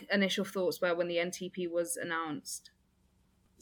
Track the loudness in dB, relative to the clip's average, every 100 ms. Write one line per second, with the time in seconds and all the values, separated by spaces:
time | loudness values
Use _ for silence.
0 | 0 4 4 2 0 0 0 2 2 2
1 | 2 0 0 -4 -6 -4 -2 0 -2 -4
2 | -4 -2 -2 -6 -8 -12 -14 _ _ _
3 | _ _ _ _ _ _